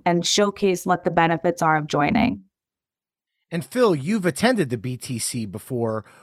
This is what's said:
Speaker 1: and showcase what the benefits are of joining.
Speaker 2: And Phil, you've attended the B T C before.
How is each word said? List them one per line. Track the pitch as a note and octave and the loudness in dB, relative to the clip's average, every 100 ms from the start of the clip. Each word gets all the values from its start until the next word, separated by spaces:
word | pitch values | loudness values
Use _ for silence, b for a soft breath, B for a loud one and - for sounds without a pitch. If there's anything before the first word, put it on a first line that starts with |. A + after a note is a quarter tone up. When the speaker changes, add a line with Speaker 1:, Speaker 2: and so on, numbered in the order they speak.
Speaker 1:
and | F3+ F3 | 0 0
showcase | E3+ - G3+ G3 G3+ F3 | 2 2 2 2 0 0
what | F#3 F3 | 0 -2
the | F3+ | 0
benefits | E3+ E3 E3 F3 E3+ | 2 2 2 0 0
are | E3 D#3 | 2 0
of | D3+ | 0
joining. | D3+ D3 D3 - - - _ _ _ _ _ _ _ _ _ _ | 0 0 2 0 -2 -10 _ _ _ _ _ _ _ _ _ _
Speaker 2:
And | E3 | -8
Phil, | - B3 A#3 | -4 2 2
you've | D#3 C#3+ A3 | 2 0 0
attended | F3 - A3+ A#3+ C#3 | 0 2 2 2 0
the | A#2+ | -4
B | B2+ B2+ | -6 -8
T | - A#2+ | -8 -6
C | - B2 | -6 -6
before. | G#2+ G2+ - B2 A2+ A2 B B | -6 -10 -6 -4 -2 -4 B B